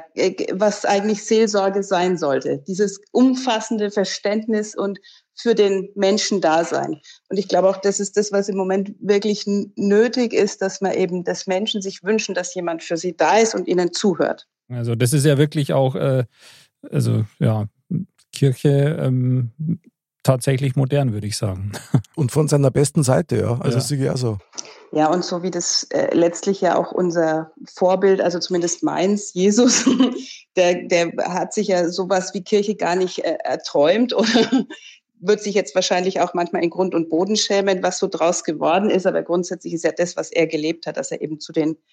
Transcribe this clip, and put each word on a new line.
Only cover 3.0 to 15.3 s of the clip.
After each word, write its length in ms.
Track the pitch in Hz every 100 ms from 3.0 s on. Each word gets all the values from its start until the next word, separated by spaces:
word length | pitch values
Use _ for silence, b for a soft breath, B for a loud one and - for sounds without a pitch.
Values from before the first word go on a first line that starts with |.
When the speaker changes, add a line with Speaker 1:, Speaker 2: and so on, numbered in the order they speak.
| _
Speaker 1:
umfassende 800 | - 262 254 - 220 214 220 208
Verständnis 840 | 208 190 - 202 220 220 214 214 -
und 240 | 202 190 b b _ -
für 180 | 233
den 360 | 208 202 196 185 202
Menschen 460 | 196 208 - 202
da 220 | 165 160
sein. 360 | 170 139 139 151 B B -
Und 80 | 190
ich 100 | 196
glaube 220 | 180 185
auch, 80 | 190
das 220 | 202 196
ist 180 | 202 208
das, 140 | 208
was 180 | 196 202
im 80 | 190
Moment 360 | 190 196 196 -
wirklich 460 | 190 202 208 208 202
n-, 260 | 202 190 -
nötig 580 | 196 202 233 254 233
ist, 280 | - 202 -
dass 180 | 190 -
man 120 | 190
eben, 300 | - 185 180
dass 220 | 175 180 -
Menschen 360 | 185 220 214
sich 220 | 190 -
wünschen, 300 | 180 220 208
dass 220 | 180 180 185
jemand 280 | 170 165
für 140 | - 170
sie 180 | 180 170
da 220 | 160 208
ist 160 | 226
und 140 | 202 180
ihnen 260 | 180 175
zuhört. 540 | - 208 160 - - - _ -
Speaker 2:
Also 260 | 123 117 117
das 180 | 123
ist 120 | 147
ja 120 | 147